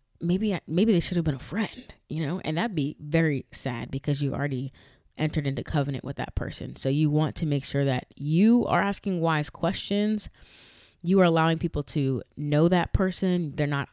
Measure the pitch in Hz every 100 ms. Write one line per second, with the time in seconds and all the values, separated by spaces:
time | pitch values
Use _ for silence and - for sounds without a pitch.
0 | _ - 170 185 214 180 - 165 220 175
1 | - 175 156 135 - 202 214 - - -
2 | - 156 147 180 - 156 226 165 139 -
3 | 147 165 160 139 - - 131 120 - 135
4 | - 139 143 - 143 131 139 - - _
5 | _ - 156 156 143 135 - 151 139 135
6 | - - - - - - - 131 135 143
7 | 151 147 151 - 156 143 - 139 139 127
8 | - - 143 160 220 240 - 175 196 202
9 | 202 180 165 156 147 - 170 185 - 202
10 | 214 214 - - - - - - - _
11 | 165 196 175 165 160 160 165 147 - 156
12 | 135 127 - - 147 147 170 180 - -
13 | 190 - 190 180 156 139 147 143 -